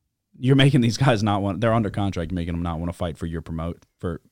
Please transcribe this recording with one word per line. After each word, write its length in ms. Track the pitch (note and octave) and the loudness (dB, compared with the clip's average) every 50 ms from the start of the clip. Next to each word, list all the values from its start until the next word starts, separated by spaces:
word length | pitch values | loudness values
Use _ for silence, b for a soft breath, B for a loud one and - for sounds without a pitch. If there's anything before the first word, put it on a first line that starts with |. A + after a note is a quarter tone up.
| _ _ _ _ _ _ _ - | _ _ _ _ _ _ _ -4
you're 180 | C3+ B2+ C#3+ | 0 2 4
making 260 | C3 C3+ C#3+ C#3+ C3+ | 6 6 6 6 4
these 160 | A#2 A#2 G#2 - | 2 2 2 2
guys 260 | C3+ C#3+ A#2+ G#2 G#2 | 2 2 4 4 2
not 180 | G#2+ G2+ G2+ | 2 0 0
want, 180 | G2 G2 F#2 E2 | 0 -2 -2 0
they're 140 | A#2 A2+ A2 | 0 2 2
under 160 | A#2 G#2+ G2 | 2 2 0
contract, 420 | - A2 G2+ G2 F#2 F2 E2+ E2 | -2 -2 -2 -2 -2 -4 -6 -4
making 220 | F#2 F2 E2+ F2 E2+ | -4 -4 -4 -4 -4
them 80 | E2+ | -4
not 180 | E2+ F2 E2 E2 | -4 -4 -4 -4
wanna 140 | E2+ E2+ E2 | -4 -6 -6
fight 240 | - F2+ E2+ D#2 - | -6 -6 -6 -6 -6
for 80 | E2+ | -8
your 160 | E2+ D#2+ E2 | -6 -6 -8
promote, 440 | D#2 - E2 D#2+ D#2+ E2+ E2+ - _ _ _ _ | -8 -8 -8 -6 -6 -6 -8 -10 _ _ _ _
for 220 | - F2+ E2 - _ _ | -8 -8 -8 -8 _ _